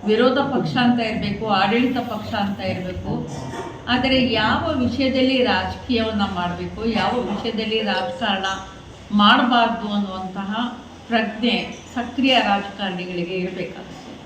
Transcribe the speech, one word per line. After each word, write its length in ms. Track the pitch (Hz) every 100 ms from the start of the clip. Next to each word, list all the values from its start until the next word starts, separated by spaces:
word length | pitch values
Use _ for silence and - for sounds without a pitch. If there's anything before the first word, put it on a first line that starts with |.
| 208
ವಿರೋಧ 320 | 220 254 262
ಪಕ್ಷ 380 | 269 240 - 254
ಅಂತ 220 | 240 240
ಇರ್ಬೇಕು, 480 | 220 202 202 202 220
ಆಡಳಿತ 500 | 190 202 233 254 247
ಪಕ್ಷ 360 | - 214 -
ಅಂತ 260 | 214 202 202
ಇರ್ಬೇಕು, 680 | 190 180 180 180 - - - - - 359 - - -
ಆದರೆ 420 | 247 262 262 226
ಯಾವ 420 | 220 220 285 330 285
ವಿಷಯದಲ್ಲಿ 640 | 240 - 262 262 262 262
ರಾಜಕೀಯವನ್ನ 800 | 220 185 185 - - 233 220 208
ಮಾಡ್ಬೇಕು, 680 | 196 185 175 170 175 208 226
ಯಾವ 300 | 220 226 247
ವಿಷಯದಲ್ಲಿ 640 | 180 208 233 214 214 220
ರಾಜಕಾರಣ 640 | 214 190 - - 226 190 190 190 - - - - -
ಮಾಡಬಾರ್ದು 800 | 208 208 247 247 240 226 - 214
ಅನ್ನುವಂತಹ 840 | 208 196 185 185 190 196 214 247 - - - -
ಪ್ರಜ್ಞೆ 680 | 226 214 - 240 175 - - - 247
ಸಕ್ರಿಯ 440 | 233 - 262 254
ರಾಜಕಾರಣಿಗಳಿಗೆ 920 | 208 202 - - 196 180 180 175 175
ಇರಬೇಕಾಗುತ್ತೆ. 800 | 185 180 - 175 - - - - -